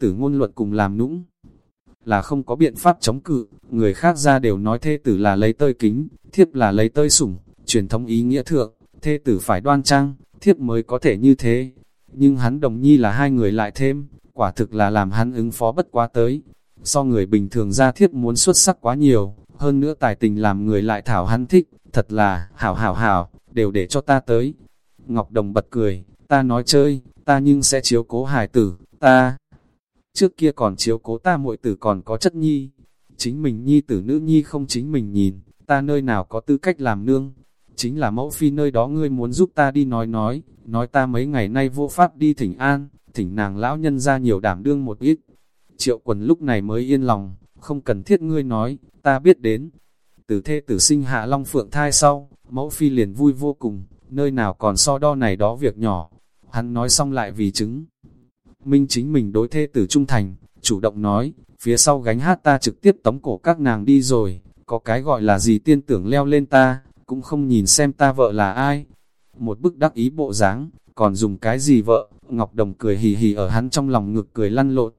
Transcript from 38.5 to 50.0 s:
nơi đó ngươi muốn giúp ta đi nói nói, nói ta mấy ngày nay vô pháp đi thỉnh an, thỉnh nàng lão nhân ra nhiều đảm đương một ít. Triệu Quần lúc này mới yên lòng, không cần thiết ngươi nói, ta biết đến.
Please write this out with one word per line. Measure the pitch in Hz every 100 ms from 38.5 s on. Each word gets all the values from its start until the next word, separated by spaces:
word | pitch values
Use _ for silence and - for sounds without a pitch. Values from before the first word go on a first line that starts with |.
nơi | 143 147
đó | 120 123
ngươi | 151 151
muốn | 127 120
giúp | 123 180
ta | - 139
đi | 143
nói | 135 117 113
nói, | 113 107 135 - _
nói | - 117 120
ta | 143 131
mấy | 120 135
ngày | 139 101
nay | 127 135
vô | 135 143
pháp | - 175 131
đi | 151
thỉnh | 143 107 90
an, | 135 143 143 _ _
thỉnh | - 92
nàng | 101 101 98
lão | 117 151
nhân | 156 139
ra | 135 135
nhiều | 123 98
đảm | 104 90
đương | 120 143
một | 131 104
ít. | 131 160 _ _ _ _ _ -
Triệu | 127 117
Quần | - 101
lúc | 110 165
này | 147 110
mới | 101 110 127
yên | 139
lòng, | 127 104 98 95 _ _
không | - 147
cần | 131 101
thiết | 98 196
ngươi | 160 156
nói, | 135 113 113 143 _ _
ta | 143 135
biết | 160 180
đến. | 117 110 156 - _ _